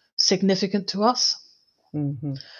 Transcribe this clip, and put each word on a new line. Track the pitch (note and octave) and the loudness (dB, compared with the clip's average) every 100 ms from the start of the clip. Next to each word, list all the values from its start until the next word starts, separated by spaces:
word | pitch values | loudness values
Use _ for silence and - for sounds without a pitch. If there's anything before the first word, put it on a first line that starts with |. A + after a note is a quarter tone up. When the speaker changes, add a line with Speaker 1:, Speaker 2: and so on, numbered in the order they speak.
| _ - | _ 0
Speaker 1:
significant | - F#3+ F#3+ F#3 G3 G3+ F#3+ | 2 4 2 2 0 -2 -4
to | G3 | 0
us. | A3 B3 - - - _ _ _ _ | 2 2 0 -2 -8 _ _ _ _
Speaker 2:
Mm-hmm. | D3+ C#3+ C3+ C#3+ C3+ - - | -4 -4 -4 -6 -8 -12 -20